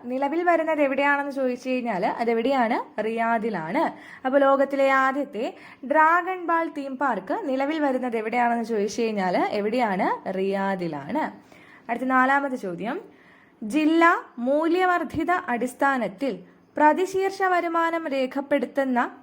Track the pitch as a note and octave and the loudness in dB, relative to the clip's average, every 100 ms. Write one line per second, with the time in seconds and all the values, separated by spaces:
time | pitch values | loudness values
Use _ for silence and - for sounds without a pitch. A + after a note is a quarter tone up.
0 | A#3+ C4 C#4 D#4+ F4 E4 D#4+ D4+ C#4 C4+ | -6 -4 -2 0 2 2 2 2 2 2
1 | C#4+ C#4+ C#4+ C4+ C4 B3 C4 B3+ A#3+ F#3+ | 2 2 0 -2 -2 -2 -4 -2 -2 -2
2 | G#3+ - A#3 A3+ A#3+ C4+ A3+ D4+ - - | -2 -2 0 0 2 2 2 0 -4 -6
3 | G#3+ A3+ A3+ A#3 A3 F#3 D#3+ B3+ C#4+ - | -4 -2 0 0 -2 -4 -4 -2 -2 -4
4 | - - C4 C#4 C4+ C4+ C#4 C4+ C4+ C4+ | -14 -8 0 4 6 4 2 2 4 4
5 | C4 C4+ C#4 G3+ D4 - - - B3 D#4 | 2 0 -4 -6 -6 -8 -16 -14 0 4
6 | D#4 F4 F4 F#4 F4 E4 E4 D4 C4+ C4 | 6 4 0 -4 -2 0 -2 -6 -10 -4
7 | C#4+ G3+ G3 F#4+ D#4+ C4 C#4 D#4+ D4 B3+ | -2 -2 -4 -4 -2 -2 -2 0 0 0
8 | B3 A3+ G#3+ A#3+ A#3+ A#3 A3+ A3 G3+ A3 | -2 -4 -2 0 2 0 -2 -2 -2 -2
9 | A3+ G#3 F#3 G3+ F#4+ G#3 G#3 B3 A3+ F#3 | -2 0 0 0 0 -2 -2 0 0 0
10 | D4 B4 F#3+ F#3+ G3 G3 G3 F#3+ F3 D3 | 0 -2 -4 -4 -2 -2 -2 -2 -4 -8
11 | C#3+ C#4+ A#3 - - - - - - A#3+ | -6 -4 -4 -6 -20 -20 -20 -18 -8 -6
12 | C4 C4 C4 C#4 C#4 B3+ F#3+ E3+ G3+ E4+ | 0 2 4 2 0 -4 -6 -6 -6 -8
13 | - - - - _ _ G#3+ D4 D#4 E4 | -10 -20 -20 -20 _ _ -4 0 4 6
14 | E4+ G4+ - - B3 D4 E4 F4 F#4 F4 | 6 4 -2 -6 0 0 2 2 2 0
15 | D4 D4 E4 F4+ - A#3+ B3 - C#4 C4 | -2 -4 -2 -2 -2 -4 -4 0 0 0
16 | G#3 G3+ C4+ F#3 - - _ - D4+ D4+ | -2 -4 -6 -6 -10 -20 _ 2 4 4
17 | F#4 F#4+ F#4+ F#4+ F#4+ F4+ E4+ E4 E4 E4 | 0 0 -2 0 2 2 2 0 0 -2
18 | D#4+ C4+ C4 C4+ C#4 C#4+ D4 C#4 C4+ A#3+ | -2 -2 -2 -4 0 0 0 -2 0 0
19 | D#4 - | 0 -4